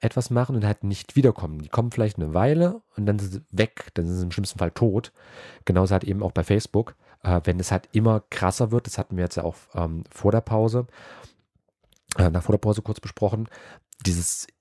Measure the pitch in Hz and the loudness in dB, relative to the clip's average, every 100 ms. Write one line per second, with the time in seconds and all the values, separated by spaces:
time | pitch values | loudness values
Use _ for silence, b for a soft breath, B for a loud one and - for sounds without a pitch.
0 | 110 131 117 123 123 123 104 104 101 98 | -4 -2 -2 -2 0 0 0 0 -4 -6
1 | - 139 131 - 80 76 76 - 120 120 | -2 4 4 2 -4 -10 -4 -2 -2 -2
2 | 107 92 78 82 127 156 175 220 - - | -2 -2 -2 0 2 2 0 -2 -10 -4
3 | 104 101 98 95 - 92 110 - - - | -2 -2 -4 -8 -6 -2 -2 -4 -8 -4
4 | 85 90 90 95 95 - 87 - 117 101 | -2 -2 -4 -4 -6 -4 -4 2 2 2
5 | - B B B B B - 90 92 95 | -4 B B B B B 2 4 4 2
6 | - 98 95 - - 104 - 104 117 - | 0 -2 -2 -2 2 0 2 -2 -2 -8
7 | b b 92 87 90 90 90 92 - 110 | b b 0 2 2 -2 -2 -4 0 2
8 | 113 107 - - 92 - 113 120 - - | 4 2 -2 -2 -2 0 0 0 -2 -6
9 | - 90 87 87 85 - _ 90 85 82 | -4 -2 -2 -2 -4 -6 _ -4 -4 -4
10 | - - 104 113 - 110 110 120 123 B | -10 -2 2 2 2 2 2 0 -4 B
11 | B B B _ _ _ _ _ _ _ | B B B _ _ _ _ _ _ _
12 | _ - 90 87 - 104 107 104 107 104 | _ 2 2 2 2 2 2 0 -4 -8
13 | - - 101 110 113 B B B _ - | -12 -2 0 0 -6 B B B _ -6
14 | 98 85 85 - - _ | -2 0 -2 -6 -10 _